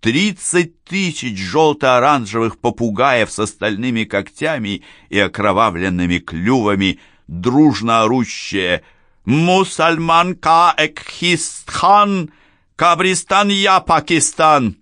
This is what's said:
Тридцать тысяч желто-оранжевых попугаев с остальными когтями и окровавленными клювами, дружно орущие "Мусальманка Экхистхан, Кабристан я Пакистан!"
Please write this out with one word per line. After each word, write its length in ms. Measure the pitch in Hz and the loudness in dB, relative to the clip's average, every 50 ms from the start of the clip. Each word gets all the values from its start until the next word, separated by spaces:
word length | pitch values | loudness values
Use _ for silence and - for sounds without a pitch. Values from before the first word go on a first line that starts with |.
Тридцать 840 | - 110 117 151 196 208 202 - - - - 180 175 165 _ _ _ | 0 0 0 2 0 0 -2 -4 -8 -2 0 0 0 0 _ _ _
тысяч 540 | _ 175 196 190 180 147 - - 127 107 95 | _ -4 -4 -2 -2 -4 -6 -8 -8 -8 -8
желто-оранжевых 1200 | 190 95 170 160 160 151 147 147 - 131 127 123 120 139 147 139 117 98 104 113 113 113 - _ | -8 -4 0 2 2 2 2 0 0 2 2 4 4 2 2 0 -2 -4 -4 -2 -2 -2 -4 _
попугаев 720 | - 120 107 - 117 117 104 98 127 139 131 120 107 - | -4 -4 -2 -2 -4 -4 -2 0 0 2 2 2 0 -2
с 80 | - - | -2 -6
остальными 680 | 107 104 - _ - 107 110 98 117 127 120 113 110 | -6 -6 -6 _ -4 -4 -4 -4 -4 -4 -4 -4 -4
когтями 760 | 107 - 98 95 - _ - 147 156 160 139 107 101 101 - - - - - _ _ | -4 -4 -6 -6 -6 _ -8 -6 -6 -4 -4 -4 -6 -6 -8 -10 -16 -20 -20 _ _
и 100 | - 101 | -2 -2
окровавленными 1000 | 101 92 92 - 101 104 95 98 117 110 90 82 90 95 92 87 87 87 87 87 | -2 -2 -2 -2 0 0 2 2 2 0 0 -2 -4 -2 -2 -2 0 0 -2 -2
клювами, 840 | - - - 82 87 104 131 131 110 104 101 98 98 95 87 - _ _ _ _ _ | -4 -6 -10 -6 -2 0 0 2 2 0 0 0 0 -2 -2 -4 _ _ _ _ _
дружно 760 | - 76 85 90 123 120 143 156 151 120 98 107 117 113 113 110 | -14 -12 -6 -4 0 2 4 4 4 2 0 -2 0 0 2 2
орущие 800 | 110 120 131 120 - - - - - - 98 92 90 87 82 - _ _ _ _ _ _ _ _ | 2 2 0 -2 -4 -6 -12 -12 -6 -4 -4 -2 -2 -2 -4 -4 _ _ _ _ _ _ _ _
"Мусальманка 1500 | 92 120 151 165 175 185 190 190 185 - - 160 165 165 156 165 165 165 165 175 180 - 104 - 156 160 165 175 175 156 | -2 0 2 2 2 2 2 2 0 -2 -2 0 0 0 0 0 2 2 2 2 0 -4 -4 0 2 4 4 4 4 2
Экхистхан, 1500 | - 156 156 151 - - - - - - 175 175 160 - - - - - - - - - 180 196 208 208 202 196 190 170 151 _ _ _ _ _ _ _ _ _ | 2 -2 -4 -4 -10 -18 -18 -12 -6 -2 -2 -2 -2 -2 -8 -12 -14 -16 -12 -8 -2 2 4 6 6 4 2 0 -4 -4 -6 _ _ _ _ _ _ _ _ _
Кабристан 760 | - 156 170 170 160 180 185 185 175 - _ 196 196 208 202 | -2 0 2 2 2 0 0 0 -2 -2 _ 0 2 2 2
я 320 | 202 196 196 196 190 185 | 0 0 2 2 2 2
Пакистан!" 960 | 180 - 165 156 147 - 175 160 - - - - 165 156 156 143 127 110 90 _ | 2 2 0 0 0 0 0 0 0 -2 -2 2 4 4 4 4 2 0 -4 _